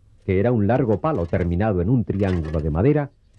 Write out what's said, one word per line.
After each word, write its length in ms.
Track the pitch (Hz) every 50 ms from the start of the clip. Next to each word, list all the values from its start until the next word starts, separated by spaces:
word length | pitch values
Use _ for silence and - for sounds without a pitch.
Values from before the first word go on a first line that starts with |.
| _ _ - - -
que 140 | - 95 92
era 120 | 101 120
un 140 | 123 113 101
largo 340 | 98 117 127 139 110 107 92
palo 280 | - 156 156 107 85 82
terminado 540 | - 90 85 85 85 87 107 113 101 90
en 80 | 85 95
un 140 | 131 123 101
triángulo 560 | - - 98 101 95 92 90 80 78 78 82
de 120 | 76 80
madera, 400 | 73 80 101 139 147 151 143 139 _ _ _ _ _